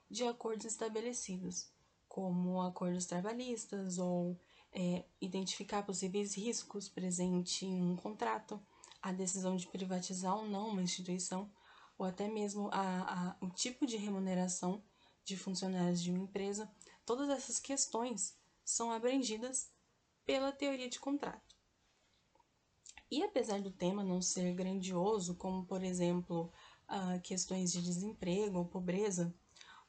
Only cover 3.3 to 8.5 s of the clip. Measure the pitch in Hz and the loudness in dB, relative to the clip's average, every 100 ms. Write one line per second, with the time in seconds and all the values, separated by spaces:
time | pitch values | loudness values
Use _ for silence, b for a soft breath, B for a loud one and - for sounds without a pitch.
3.3 | 240 254 226 - 202 190 180 180 180 175 | -2 -2 -2 -2 -4 -2 0 2 2 2
4.3 | 175 B B B 190 180 180 - - 190 | -2 B B B 0 2 2 -2 -8 -4
5.3 | 190 190 - 202 208 202 185 190 202 202 | -2 -2 -4 -2 -2 0 -2 0 0 0
6.3 | 196 233 226 - 202 202 - 185 175 180 | -2 -2 -2 -4 -8 -6 -4 -2 2 4
7.3 | 180 175 - 190 185 175 175 208 208 233 | 2 2 -2 0 2 4 2 -2 -2 0
8.3 | 220 - | 0 -4